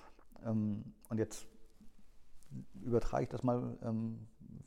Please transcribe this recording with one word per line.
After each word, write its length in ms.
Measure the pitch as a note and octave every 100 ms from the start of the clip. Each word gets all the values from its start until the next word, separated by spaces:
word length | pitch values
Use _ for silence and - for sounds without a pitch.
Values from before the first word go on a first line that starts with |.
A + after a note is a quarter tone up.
| - - - -
ähm, 500 | A2+ A2 G#2+ G#2 B2+ - -
und 100 | A2
jetzt 280 | G#2+ - - - - - - - - - - - - C3 - -
übertrage 420 | B2+ A#2 - B2+
ich 40 | C3
das 140 | A#2+
mal, 340 | B2+ B2 B2 A#2
ähm, 440 | A#2 A2 A2+ A2+ A2 - - -